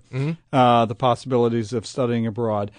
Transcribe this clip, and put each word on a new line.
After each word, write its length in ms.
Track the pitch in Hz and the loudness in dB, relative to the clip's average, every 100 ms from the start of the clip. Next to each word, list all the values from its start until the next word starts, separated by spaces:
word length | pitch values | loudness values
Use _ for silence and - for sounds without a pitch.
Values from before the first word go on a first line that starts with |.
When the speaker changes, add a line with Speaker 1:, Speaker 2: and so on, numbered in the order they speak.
| _ | _
Speaker 1:
Mm-hmm. 200 | 127 143 165 - 135 | -6 -6 -8 -2 4
Speaker 2:
uh, 300 | 123 120 117 | 6 4 2
the 100 | 117 | 0
possibilities 800 | 127 117 131 127 120 117 107 | 0 0 0 2 2 0 -4
of 120 | 120 - | -6 -6
studying 400 | - 120 117 113 | -4 -2 -2 -4
abroad. 460 | 104 113 104 101 | -4 -2 -2 -4